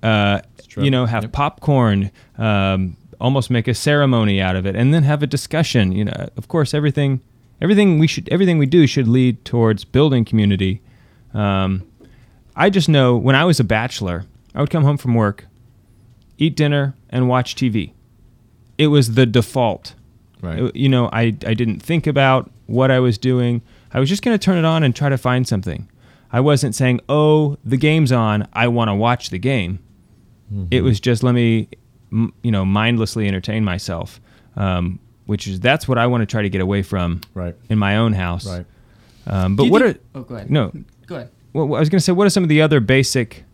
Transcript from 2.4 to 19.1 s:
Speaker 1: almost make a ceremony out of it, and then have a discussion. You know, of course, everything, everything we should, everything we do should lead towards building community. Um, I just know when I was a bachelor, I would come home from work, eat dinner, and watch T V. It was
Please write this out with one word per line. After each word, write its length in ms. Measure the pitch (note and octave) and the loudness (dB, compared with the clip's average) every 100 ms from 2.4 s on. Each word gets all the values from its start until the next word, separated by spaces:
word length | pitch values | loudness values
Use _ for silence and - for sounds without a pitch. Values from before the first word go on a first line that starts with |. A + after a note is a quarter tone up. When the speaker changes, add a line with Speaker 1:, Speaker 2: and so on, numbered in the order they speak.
| A2 G2+ G2 F#2+ F#2 E2 - - | -2 0 0 0 -4 -8 -20 -6
Speaker 1:
almost 300 | A#2+ C#3 B2 | -2 -2 0
make 160 | B2 A2+ | -2 -2
a 60 | |
ceremony 640 | A#2+ - D3 C#3+ A#2+ G#2+ G2 | -2 0 2 2 2 2 2
out 140 | F#2 F#2 | 0 -2
of 100 | F#2+ | -2
it, 100 | F#2+ | 0
and 160 | B2+ | 2
then 120 | D#3+ | 4
have 180 | C#3+ D3 | 2 0
a 40 | D3 | -2
discussion. 680 | C#3+ - D#3 E3 B2 G2 | -4 -4 -2 0 2 0
You 140 | F#2 G#2 | 0 -4
know, 220 | - - - | -6 -10 -12
of 120 | - | -6
course, 260 | E3+ D3 | -2 0
everything, 460 | D3+ D3 C#3 C#3 C3 _ _ _ _ | 0 0 0 -2 -2 _ _ _ _
everything 360 | E3 G3+ G3+ D#3+ | 0 4 4 4
we 80 | D#3 | 2
should, 220 | - - | 0 -4
everything 280 | F3 F#3+ E3 | 0 2 2
we 80 | C#3 | 4
do 200 | E3+ C#3+ | 4 4
should 220 | - A#2 | 2 2
lead 340 | B2 B2+ A#2 | 2 2 0
towards 400 | - A#2+ A2+ G#2 | -4 0 2 0
building 400 | - B2+ D3+ C3 | 0 2 2 2
community. 580 | A2+ A2+ G#2 G2 F#2+ G2 _ - _ _ - | 0 2 2 2 0 -4 _ -20 _ _ -12
Um, 500 | A2 G#2 G2 F#2+ F#2+ F#2 _ - - - _ _ - | -4 -2 0 -2 -4 -6 _ -20 -20 -20 _ _ 0
I 120 | F#3 | 2
just 180 | G3 D#3+ | 2 2
know 280 | D3+ B2+ B2 | 2 4 2
when 200 | B2 C3+ | 2 2
I 80 | |
was 140 | E3+ D3+ | 2 2
a 40 | |
bachelor, 600 | A2 A2 A#2+ - F#2+ F2 G2 - _ | 0 0 -4 -6 -6 -6 -8 -18 _
I 60 | - | -6
would 100 | C#3+ | -4
come 120 | E3 | 0
home 140 | C#3+ C#3+ | 0 0
from 180 | B2 | 0
work, 300 | A#2 G#2 G2+ - _ _ _ _ _ - _ _ _ | 0 0 -2 -14 _ _ _ _ _ -20 _ _ _
eat 180 | D#3 - | -2 0
dinner, 380 | D3 D3 C#3 C3 _ | 0 0 -2 -6 _
and 180 | B2+ B2+ | -2 0
watch 260 | B2+ B2 | 0 -2
T 140 | - B2+ | -4 -2
V. 240 | A2 F2 _ _ _ - _ _ _ _ _ | -2 -6 _ _ _ -20 _ _ _ _ _
It 100 | D3+ | 2
was 260 | D3 A#2 | 4 2